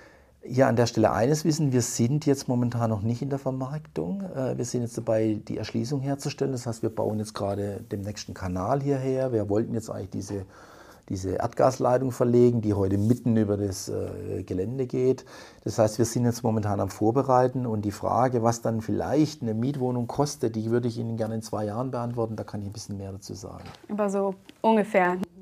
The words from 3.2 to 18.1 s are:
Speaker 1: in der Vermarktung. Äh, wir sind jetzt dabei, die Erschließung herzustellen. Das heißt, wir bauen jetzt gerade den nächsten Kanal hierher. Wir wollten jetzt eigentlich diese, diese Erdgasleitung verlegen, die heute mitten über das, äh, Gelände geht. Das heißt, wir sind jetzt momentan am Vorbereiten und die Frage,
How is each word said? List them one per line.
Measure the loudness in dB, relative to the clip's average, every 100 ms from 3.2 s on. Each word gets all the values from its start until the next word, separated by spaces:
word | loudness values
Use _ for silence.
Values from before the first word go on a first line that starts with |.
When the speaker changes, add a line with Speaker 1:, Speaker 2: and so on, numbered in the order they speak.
Speaker 1:
in | -4
der | -4
Vermarktung. | -4 -4 -6 -8 -8 -6 -4 -6
Äh, | -6 -4 -2 -2
wir |
sind | -2 -2
jetzt | -4 -4
dabei, | 0 2 2 0 -4
die | -8
Erschließung | -4 -4 -2 -4
herzustellen. | -2 -4 -6 -4 -2
Das | -2 -6
heißt, | -4
wir | -4
bauen | -2 -2 -2
jetzt | -4
gerade | -4 -2 -2 -4 -6
den | -8 -8
nächsten | -6 -8 -12
Kanal | -8 -4 -2 0 0
hierher. | 0 -2 0 0 0
Wir | 0 2
wollten | 0 0
jetzt | -4 -6
eigentlich | -8 -8
diese, | -8 -6 -8 -8 -16 -20 -20 -20 -20 -8
diese | -6 -4
Erdgasleitung | -2 -2 2 2 4 2 2 2
verlegen, | 0 4 8 8 6
die | 2
heute | 2 2 4
mitten | 4 2 4 4
über | 4 2
das, | 0 -4 -6
äh, | -4 -6 -8 -6 -6
Gelände | -4 -2 -2 -2 -2
geht. | 2 2 2 -4 -20 -20 -8
Das | -4 4
heißt, | 4 4
wir | 2
sind | 4
jetzt | 2 2
momentan | 2 2 0 0
am | 0
Vorbereiten | 2 2 4 4 6 4 2 -2
und | -2
die | -2
Frage, | -2 0